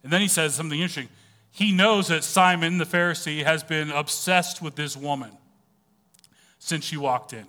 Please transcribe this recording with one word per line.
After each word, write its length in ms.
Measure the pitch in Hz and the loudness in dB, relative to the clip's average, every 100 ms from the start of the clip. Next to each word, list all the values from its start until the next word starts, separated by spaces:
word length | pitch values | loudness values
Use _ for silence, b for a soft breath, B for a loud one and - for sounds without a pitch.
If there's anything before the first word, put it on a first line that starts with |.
And 100 | 131 | 2
then 80 | 175 | 0
he 60 | 202 | 2
says 280 | - 156 131 | 2 0 -2
something 240 | 160 147 | -4 -2
interesting. 300 | 180 151 120 b b b b | -4 -4 -12 b b b b
He 200 | - 208 | -2 0
knows 360 | 180 208 208 180 | 4 6 4 2
that 160 | 165 | 0
Simon 540 | - 190 180 180 165 180 | 2 4 6 4 0 0
the 80 | 156 | 0
Pharisee 580 | 175 175 165 160 151 | 0 0 -2 -4 0
has 180 | 147 160 | 2 0
been 300 | 156 156 151 | 0 -4 -2
obsessed 680 | 147 143 - - 180 175 - | -4 -4 -4 2 0 0 -8
with 140 | 160 143 | -10 -8
this 200 | 147 135 | -8 -6
woman 420 | 143 139 113 - _ _ _ _ _ _ _ _ _ b b b | -6 -6 -8 -16 _ _ _ _ _ _ _ _ _ b b b
since 260 | - 160 - | -6 -6 -4
she 120 | 151 | -4
walked 360 | 139 123 - | -2 -2 -4
in. 120 | 117 | -16